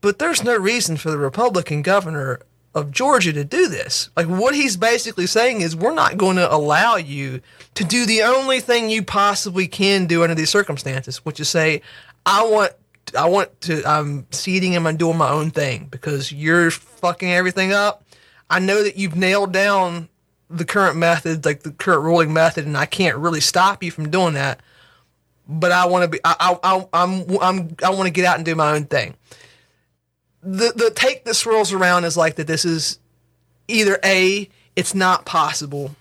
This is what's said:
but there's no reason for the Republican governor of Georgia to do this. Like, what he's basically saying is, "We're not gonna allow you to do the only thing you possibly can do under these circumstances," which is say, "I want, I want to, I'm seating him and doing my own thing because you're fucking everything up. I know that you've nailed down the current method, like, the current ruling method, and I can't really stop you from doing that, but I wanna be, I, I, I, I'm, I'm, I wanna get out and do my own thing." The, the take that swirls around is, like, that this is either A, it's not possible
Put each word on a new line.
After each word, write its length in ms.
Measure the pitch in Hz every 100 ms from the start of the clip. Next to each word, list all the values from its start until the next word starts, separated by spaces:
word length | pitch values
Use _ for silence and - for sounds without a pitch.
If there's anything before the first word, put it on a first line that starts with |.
but 180 | 202 202
there's 240 | 311 320
no 140 | 220 233
reason 400 | 190 240 196 160
for 120 | 165
the 80 | 151
Republican 680 | 139 131 240 185 170 151
governor 580 | 147 196 180 156 135 123 _ _ _ -
of 140 | 147
Georgia 420 | 135 262 277 175
to 120 | 147
do 240 | 143 277 359
this. 420 | 170 - - - -
Like, 80 | 165
what 300 | 185 240 285
he's 220 | 269 185
basically 500 | 220 233 226 - 180
saying 340 | 226 240 233
is, 140 | 170 160
"We're 180 | 208
not 240 | 320 - 196
gonna 300 | 190 185 175
allow 460 | 156 147 151 220 220
you 440 | 156 139 139 131 - - - -
to 80 |
do 240 | 190 233 240
the 160 | 220
only 360 | 214 262 269 262
thing 300 | - 240 220
you 140 | 220
possibly 640 | 185 202 202 202 208 180 185
can 400 | - 196 196 180
do 160 | 170
under 100 | 170
these 160 | 165 156
circumstances," 680 | 202 196 147 139 131 131 127
which 220 | - 147
is 80 | 151
say, 360 | 170 160 147 - - - _ -
"I 180 | 202
want, 280 | 226 214 202 - _ _ - -
I 120 | 160
want 340 | 190 185 _
to, 220 | 170 156 143
I'm 380 | 151 147 143 127
seating 420 | - - 185 185
him 140 | 175 165
and 100 | 160
doing 220 | 165 165
my 100 | 143
own 220 | 147 156
thing 360 | 156 143 120 -
because 400 | 131 - 143 135
you're 400 | 143 156 170 165
fucking 600 | 160 _ - 175 170 180
everything 420 | 180 185 185 190
up. 300 | 202 208 208 _ - _ _ _
I 80 | 175
know 240 | 190 202
that 140 | 208 196
you've 180 | 196 160
nailed 360 | 185 196 196
down 580 | 190 202 202 180 170 165 _ _ _ _
the 160 | 165 165
current 320 | 202 190 151
method, 480 | 170 165 165 160 147
like, 160 | 147
the 100 | 160
current 300 | 151 - 170
ruling 320 | 151 170 160
method, 320 | 160 165 160 147
and 100 | 143
I 120 | 147
can't 300 | - 180 117
really 220 | 165 160
stop 440 | - 180 185 196
you 80 | 175
from 180 | 160 151
doing 240 | 175 180
that, 280 | 147 139 - _ _ _ _ _ _ _ _ -
but 240 | 156 175
I 140 | 180 180
wanna 220 | 180 175
be, 120 | 160 165
I, 100 | 165
I, 180 | 175 180
I, 240 | 185 190 185
I'm, 460 | 165 180 190 180 190
I'm, 360 | 185 190 165 160
I 80 | -
wanna 180 | 196 190
get 160 | 156 180
out 120 | 156
and 80 | 165
do 100 | 160
my 160 | 151
own 140 | 151 147
thing." 300 | 143 87 - _ - - _ _ _ _ _ _ _ _ _ 180
The, 280 | 190 233 233
the 160 | 226
take 320 | 220 254 254
that 120 | - 226
swirls 360 | 226 220 196
around 320 | 190 180 180
is, 140 | 170 165
like, 180 | 160 156
that 120 | 156
this 180 | 160 175
is 340 | 165 - - _ _ _ _ _ _ _
either 280 | 220 208 196
A, 460 | 190 190 185 196 202 _ _ -
it's 180 | 175
not 320 | 190 185 180 -
possible 720 | 170 151 143 147 143 139 147